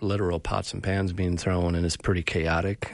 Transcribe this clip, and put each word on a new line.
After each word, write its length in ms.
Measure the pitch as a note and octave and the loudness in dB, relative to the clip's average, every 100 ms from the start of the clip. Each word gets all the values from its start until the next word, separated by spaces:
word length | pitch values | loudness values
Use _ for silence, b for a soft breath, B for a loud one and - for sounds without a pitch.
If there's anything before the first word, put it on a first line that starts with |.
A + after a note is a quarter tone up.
literal 380 | G2+ G2+ F#2 E2+ | -2 0 0 0
pots 320 | - G2 - | 0 -2 -2
and 100 | G2 | -6
pans 300 | F#2+ F#2+ F#2+ | -2 0 0
being 240 | F2 F2+ E2+ | 0 0 0
thrown, 380 | - F2+ F2 E2+ | 0 2 2 2
and 100 | E2+ | 0
it's 120 | - | 0
pretty 260 | - F#2 | 0 0
chaotic, 680 | D#2+ F2 D#2+ E2 F#2+ G2+ - | 0 0 2 2 0 -2 -4